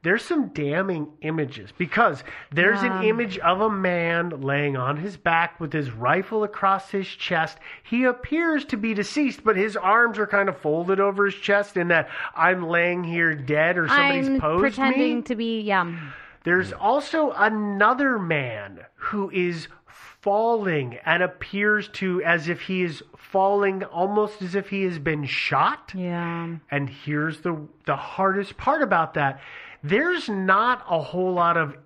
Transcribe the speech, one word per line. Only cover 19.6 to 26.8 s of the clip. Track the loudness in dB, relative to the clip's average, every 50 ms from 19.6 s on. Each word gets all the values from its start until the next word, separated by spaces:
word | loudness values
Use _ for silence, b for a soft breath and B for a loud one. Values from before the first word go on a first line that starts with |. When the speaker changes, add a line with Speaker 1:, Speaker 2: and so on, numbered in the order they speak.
| -10 -14 B B B _ -20 -20 -20 -20 -20 _ -2
Speaker 1:
falling | 0 0 2 2 2 2 0 0 0 0 0 -2 -4 -8 -8 0
and | 0 2 2 2
appears | 0 -2 -8 -14 -8 -4 0 2 2 2 2 0 -6
to, | -8 -4 -4 -2 -2 0 2
as | 2 0 0 0 -4
if | -6 -6 -4
he | -4 -2 -2 -2
is | -2 -4 -8 -14 _ -20
falling, | -20 -20 -4 0 2 2 4 4 4 2 2 0 -2 -6
almost | -8 -2 -2 -2 0 2 0 0 0 -2 -8 -10
as | -4 -4
if | -4 -4 -4
he | -4 -2 -2
has | -2 -2 -2
been | -2 -2 -2 -2 -2
shot. | -4 -4 -4 -2 0 2 2 2 2 0 -2 -10 -12 -10
Speaker 2:
Yeah. | -8 -6 -4 -4 -4 -4 -4 -6 -6 -6 -8 -10 -12 _ _
Speaker 1:
And | -4 -4